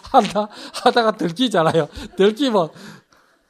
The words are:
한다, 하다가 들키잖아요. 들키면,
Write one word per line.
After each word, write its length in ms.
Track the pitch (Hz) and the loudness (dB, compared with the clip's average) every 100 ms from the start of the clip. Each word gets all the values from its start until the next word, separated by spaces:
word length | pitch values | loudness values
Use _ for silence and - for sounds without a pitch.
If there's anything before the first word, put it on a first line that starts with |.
| - | 0
한다, 380 | 269 202 202 214 - - | 2 2 0 -6 -10 -16
하다가 400 | - 247 240 220 | -2 0 2 0
들키잖아요. 720 | - 175 170 254 190 160 165 147 - - - | 0 -4 -2 -2 0 2 0 -2 -6 -8 0
들키면, 520 | 202 220 269 214 156 - - - _ _ _ _ | 0 2 0 0 -2 -6 -20 -20 _ _ _ _